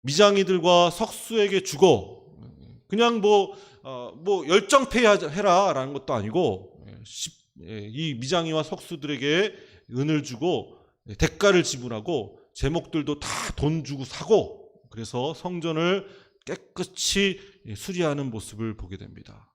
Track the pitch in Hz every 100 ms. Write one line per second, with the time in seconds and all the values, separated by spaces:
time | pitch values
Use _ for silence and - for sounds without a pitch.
0 | 127 147 208 202 185 180 170 175 175 -
1 | 220 - - 220 202 190 185 147 185 117
2 | - - - - - - - - _ 202
3 | 233 233 202 208 190 - - - 131 127
4 | 123 117 175 196 143 185 196 269 254 233
5 | 226 196 160 165 202 175 196 139 135 139
6 | - 123 101 143 147 95 90 - 107 110
7 | 110 - - _ _ - 82 107 104 123
8 | 160 117 131 175 165 156 151 185 - 170
9 | 147 139 143 165 202 - - - _ 120
10 | 147 151 143 117 170 135 - - _ _
11 | - 104 156 - 202 180 - 131 123 110
12 | 110 151 101 - _ - 135 165 165 156
13 | 143 147 - - - - 143 160 131 139
14 | 131 - 160 208 107 - - _ _ 110
15 | 113 123 139 160 180 175 165 160 175 190
16 | - - _ _ - 180 _ - - -
17 | - 196 196 185 - _ - 104 - 180
18 | 160 143 135 110 - 104 113 104 90 95
19 | 101 - - 104 _